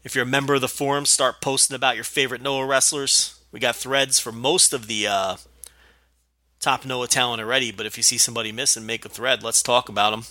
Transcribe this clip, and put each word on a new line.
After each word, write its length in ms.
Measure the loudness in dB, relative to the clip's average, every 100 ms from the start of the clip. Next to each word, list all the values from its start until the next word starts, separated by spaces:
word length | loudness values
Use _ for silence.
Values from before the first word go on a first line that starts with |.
If 100 | -4
you're 100 | -2
a 20 | 2
member 280 | 0 2
of 60 | 2
the 80 | 0
forum, 380 | -2 -2 0 2
start 340 | 2 2 0
posting 340 | -4 0 0
about 200 | 2 -2
your 100 | 0
favorite 380 | -4 0 0 -2
Noah 240 | -4 -2 2
wrestlers. 720 | 2 2 0 0 0 0 -8 _
We 100 | -2
got 160 | -2 -2
threads 420 | -2 0 2 0
for 140 | -2
most 400 | -2 0 4 2
of 140 | 2 -4
the, 200 | -2 0
uh, 300 | 0 0 -4 -12 _ -20 _ _ _ _ _ _ _ _ _
top 280 | -2 -2 -4
Noah 220 | -6 0
talent 340 | 0 0 -2
already, 280 | 0 0 0
but 140 | -6
if 140 | -8 0
you 40 |
see 140 | 0 2
somebody 340 | 0 0 -4
missing, 360 | -2 -2 -2 -2
make 180 | -6
a 60 | -8
thread. 320 | -4 0 0
Let's 200 | 2 0
talk 280 | 4 2 2
about 240 | 2 2
'em. 100 | 0 -8